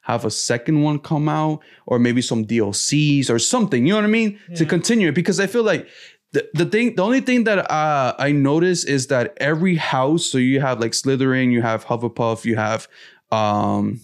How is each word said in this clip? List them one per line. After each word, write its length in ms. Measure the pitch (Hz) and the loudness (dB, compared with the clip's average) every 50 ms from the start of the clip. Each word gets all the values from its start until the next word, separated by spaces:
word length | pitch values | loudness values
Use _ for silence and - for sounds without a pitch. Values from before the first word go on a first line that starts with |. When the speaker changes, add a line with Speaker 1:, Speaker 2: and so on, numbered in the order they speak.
Speaker 1:
have 240 | - - 117 117 113 | -6 -4 -4 -2 -2
a 40 | 107 | -4
second 520 | - - - - 120 120 - - 156 147 | -6 -4 -4 -2 -4 -2 0 0 0 2
one 160 | 147 151 151 143 | 2 0 0 -2
come 320 | - - 160 147 151 151 | -4 -4 -2 0 0 0
out 300 | 151 156 156 156 151 151 - - - - - | 0 0 -2 -2 -2 -4 -8 -20 -20 -18 -6
or 120 | - 127 120 | -2 0 2
maybe 220 | 120 120 120 127 | 2 2 2 0
some 240 | 120 - 127 113 107 | 0 0 -2 -4 -2
D 140 | 104 117 117 | -2 0 0
L 160 | 104 101 98 | 0 0 -2
Cs 560 | - - - 147 151 151 147 143 143 127 - | -4 -2 0 0 2 2 2 2 2 2 2
or 80 | 117 117 | 0 0
something, 480 | - - 254 254 208 - 139 120 123 | 0 0 0 0 0 2 2 2 2
you 60 | 170 | 2
know 40 | 208 214 | 2 2
what 60 | 208 | 2
I 40 | 214 | 2
mean? 300 | 220 226 226 208 202 - - - 170 | 2 2 0 0 -4 -6 -16 -12 -2
To 80 | 165 160 | -2 0
Speaker 2:
Yeah. 40 | 151 | 0
Speaker 1:
continue 400 | 185 165 - - 233 226 185 156 | 0 -2 0 2 2 2 2 2
it, 60 | 139 | 2
because 260 | 175 165 214 180 180 | 0 0 0 0 0
I 60 | 196 | -2
feel 160 | 190 214 240 | -2 0 0
like 240 | 226 214 175 131 - - - - - - - _ _ _ | 0 0 0 -2 -4 -10 -20 -20 -20 -20 -20 _ _ _
the, 140 | - 143 - - | -4 -4 -4 -2
the 140 | - 156 170 | -2 -2 -2
thing, 280 | 147 - 220 240 240 - | 0 2 0 0 0 0
the 60 | 185 | 0
only 180 | 185 220 254 269 | 0 2 2 0
thing 220 | 262 254 247 247 214 | 2 2 0 2 2
that, 260 | 226 208 185 - - | 2 0 0 0 -2
uh, 440 | 156 156 156 156 147 139 127 120 - - | -2 -2 0 0 0 0 0 0 -2 -2
I 140 | 131 143 | 0 0
notice 520 | 147 143 139 139 147 165 175 185 180 - - | 2 2 2 2 2 2 2 2 0 -2 -2
is 220 | - 143 135 120 | -2 -2 -2 0
that 260 | - 139 131 - - - - | 0 0 0 0 -2 -4 -4
every 380 | 131 143 160 156 180 190 175 | -2 -2 0 0 0 0 0
house, 500 | 151 - - - 131 131 143 160 160 - | 0 -2 -2 0 0 2 2 0 0 0
so 100 | - - 131 | 0 0 0
you 220 | 127 131 135 139 | 2 2 2 2
have, 180 | 143 131 127 110 | 0 0 0 -2
like, 140 | 117 113 | -2 -2
Slytherin, 580 | - - - 135 135 127 135 131 131 131 127 123 | -2 -2 -2 0 0 2 2 0 2 2 2 2
you 100 | 120 120 | 2 2
have 240 | 113 113 110 107 - | 0 0 -2 -2 -2
Hufflepuff, 580 | - 120 113 120 113 - - 117 113 113 - - | -4 -4 -4 -4 -6 -4 -2 -2 -2 -2 -2 -2
you 120 | 113 110 | -2 -2
have, 300 | 110 107 107 113 110 - - _ - - - - _ _ - | 0 0 -2 -2 -4 -6 -12 _ -20 -20 -20 -20 _ _ -4
um, 680 | - 110 107 104 104 104 104 101 104 101 104 104 110 120 | -2 0 0 0 0 0 0 0 0 0 -2 -2 -4 -6